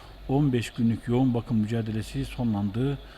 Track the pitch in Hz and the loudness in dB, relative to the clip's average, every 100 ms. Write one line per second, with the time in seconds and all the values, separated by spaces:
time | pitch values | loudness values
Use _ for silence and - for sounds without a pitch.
0 | - - - 135 147 123 107 - 117 107 | -18 -12 -2 2 4 2 0 0 2 2
1 | - 123 135 117 - 113 104 117 110 107 | 0 2 4 2 0 0 2 0 -2 -4
2 | 101 139 131 - 120 101 101 110 139 139 | -4 -6 -6 -2 0 0 0 0 -2 -2
3 | - | -8